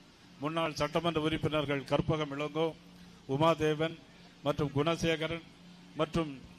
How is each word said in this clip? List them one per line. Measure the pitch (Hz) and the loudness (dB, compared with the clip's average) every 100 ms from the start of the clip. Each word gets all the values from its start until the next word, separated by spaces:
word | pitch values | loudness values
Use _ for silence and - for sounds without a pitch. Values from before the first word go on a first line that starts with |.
| - - - - | -20 -20 -20 -8
முன்னாள் | 143 165 160 139 | -4 0 -2 0
சட்டமன்ற | 147 170 170 160 151 | 0 0 0 2 0
உறுப்பினர்கள் | 160 156 151 139 143 131 | 0 0 0 0 -2 0
கற்பகம் | 143 170 160 151 139 | 0 2 0 -2 -4
இளங்கோ, | 147 151 165 156 - - - - - | -4 0 -2 -2 -16 -20 -20 -14 -4
உமாதேவன் | 135 165 156 156 151 160 165 - - - - 139 | 4 4 4 2 2 -2 -4 -16 -20 -20 -6 -2
மற்றும் | 147 147 135 | 0 0 2
குணசேகரன் | 156 165 160 160 156 165 - - - - - 143 | 2 2 2 0 -2 -6 -10 -20 -20 -20 -8 -2
மற்றும் | 160 170 160 131 - | 0 0 -2 -6 -16